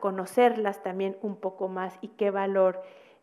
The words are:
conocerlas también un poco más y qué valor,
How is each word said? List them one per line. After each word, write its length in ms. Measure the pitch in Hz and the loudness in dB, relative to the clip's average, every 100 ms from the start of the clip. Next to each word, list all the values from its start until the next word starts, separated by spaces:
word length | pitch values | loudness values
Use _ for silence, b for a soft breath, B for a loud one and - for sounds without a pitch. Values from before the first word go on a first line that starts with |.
conocerlas 800 | 202 190 185 - 247 226 202 202 | -2 -2 -2 4 6 4 -2 -2
también 360 | 196 185 196 190 | -6 -4 -4 -4
un 160 | 214 196 | -8 -6
poco 320 | 190 190 190 | -6 -4 -6
más 300 | 190 185 - | -4 -8 -10
y 80 | 208 | -12
qué 220 | - 202 | -2 0
valor, 520 | 196 196 196 185 185 B B B B | 0 0 4 4 2 B B B B